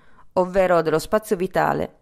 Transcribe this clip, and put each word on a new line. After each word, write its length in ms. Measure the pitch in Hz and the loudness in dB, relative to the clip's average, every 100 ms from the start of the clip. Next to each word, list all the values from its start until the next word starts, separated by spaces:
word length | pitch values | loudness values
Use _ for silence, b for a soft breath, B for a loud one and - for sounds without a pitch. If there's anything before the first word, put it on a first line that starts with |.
| b b b | b b b
ovvero 480 | - 185 190 180 170 | -2 0 0 2 2
dello 180 | 160 156 | 2 0
spazio 360 | - 214 - 185 | 0 -2 -2 -4
vitale 640 | 185 165 151 147 - - | -2 -2 0 -2 -6 -10